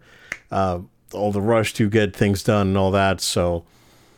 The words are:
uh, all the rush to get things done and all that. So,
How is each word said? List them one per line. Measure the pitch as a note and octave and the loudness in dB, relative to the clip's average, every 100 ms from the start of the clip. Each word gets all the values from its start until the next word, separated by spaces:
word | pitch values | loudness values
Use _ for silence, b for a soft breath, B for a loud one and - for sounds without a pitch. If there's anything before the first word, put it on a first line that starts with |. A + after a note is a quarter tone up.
| B B B B B | B B B B B
uh, | G2 F#2+ F2+ G2+ _ _ | -2 -2 -4 -10 _ _
all | F#2+ G#2 | -4 -2
the | G2+ | -2
rush | G#2 A2+ G#2 | 2 2 0
to | - G#2+ | 0 2
get | A2 G#2 - | 2 0 0
things | G#2 F#2+ | 0 0
done | - G#2 F#2+ | 0 0 2
and | G2 | 2
all | F#2+ | 2
that. | G2 F#2+ F#2 | 2 2 0
So, | - - F2 E2+ - b b b b | -4 -2 -2 -2 -8 b b b b